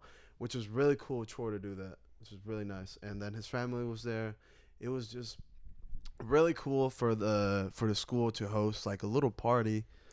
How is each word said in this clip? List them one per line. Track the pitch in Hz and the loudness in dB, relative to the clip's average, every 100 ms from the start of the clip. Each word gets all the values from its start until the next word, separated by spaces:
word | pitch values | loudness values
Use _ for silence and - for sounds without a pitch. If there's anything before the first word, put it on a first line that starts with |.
| - - - - | -12 -20 -20 -10
which | 120 | -6
was | 127 104 | -6 -4
really | 113 143 139 | 2 4 4
cool | - 127 113 | 0 -6 -6
chore | - 117 | -6 -6
to | 104 | -4
do | 101 95 | -6 -8
that, | 95 - - - | -10 -14 -20 -20
which | 107 | -18
was | 101 101 | -14 -8
really | 110 101 | -6 -6
nice. | 98 95 - | -8 -10 -12
And | 104 101 | -10 -6
then | 101 | -6
his | 107 104 | -8 -6
family | 127 123 120 | -4 -2 -2
was | 120 113 | -4 -4
there. | 117 113 110 107 - - - - | -4 -4 -4 -6 -16 -20 -20 -10
It | 117 | -6
was | 131 113 | -4 -6
just | 123 117 - - - - - - - - - | -8 -10 -12 -14 -16 -14 -12 -6 -4 -4 -8
really | 110 143 165 | 2 6 6
cool | 160 - 135 131 | 4 2 2 2
for | - 120 113 | 2 2 4
the, | 107 104 101 101 95 | 4 4 4 4 0
for | - 110 | 0 2
the | 104 | 2
school | - 123 117 | 0 2 2
to | 110 101 | 0 0
host, | 107 107 104 - | 2 2 2 -2
like, | 98 | -2
a | 101 | 0
little | 120 139 | 2 2
party. | 107 117 120 110 107 110 - - | 2 4 4 4 0 -2 -10 -12